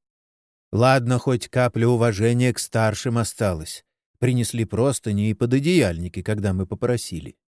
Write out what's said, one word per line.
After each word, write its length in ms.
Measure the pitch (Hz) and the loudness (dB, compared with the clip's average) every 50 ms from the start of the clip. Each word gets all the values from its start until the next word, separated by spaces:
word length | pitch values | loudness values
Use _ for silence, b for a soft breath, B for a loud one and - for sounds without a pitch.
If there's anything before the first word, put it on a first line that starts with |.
| _ _ _ _ _ _ _ _ _ _ _ _ _ _ | _ _ _ _ _ _ _ _ _ _ _ _ _ _
Ладно, 460 | - 104 120 131 131 135 120 120 127 | 0 2 4 4 4 2 2 0 -2
хоть 300 | 120 - 139 127 113 - | 0 0 0 -2 -2 -2
капля 400 | - - 127 127 120 - 113 117 | -4 -2 0 0 0 0 0 2
уважения 640 | 123 123 113 117 117 104 95 110 117 120 120 127 127 113 | 2 4 4 2 2 2 2 2 2 2 2 2 0 0
к 60 | - | -2
старшим 580 | - - - 113 110 107 101 - - 123 113 | -6 -4 0 0 0 0 0 -2 -4 -2 -2
осталась. 680 | 120 110 - - - 113 98 87 78 80 - - - - _ _ _ _ _ _ _ | -2 -2 -2 -2 -2 -2 -2 -2 -2 -6 -10 -12 -14 -18 _ _ _ _ _ _ _
Принесли 460 | 123 123 127 123 113 - - 117 110 | 0 0 2 2 0 -2 -2 -2 -4
простыни 640 | - 104 110 123 113 110 - - 110 101 101 104 110 | -2 0 0 0 0 0 -2 -2 -2 0 0 0 0
и 40 | 104 | 0
пододеяльники, 880 | - 120 120 127 139 139 170 185 170 117 92 85 82 87 87 - - | 0 0 0 2 2 2 2 4 4 4 2 0 -4 -8 -8 -8 -8
когда 320 | - 110 104 104 98 101 92 | -6 -4 -4 -2 -2 -2 -2
мы 120 | 92 92 | -2 -2
попросили. 720 | - 104 - 123 120 123 113 - - - 80 73 - - _ _ | -4 -4 -4 -2 -2 -2 -2 -4 -8 -10 -12 -12 -14 -18 _ _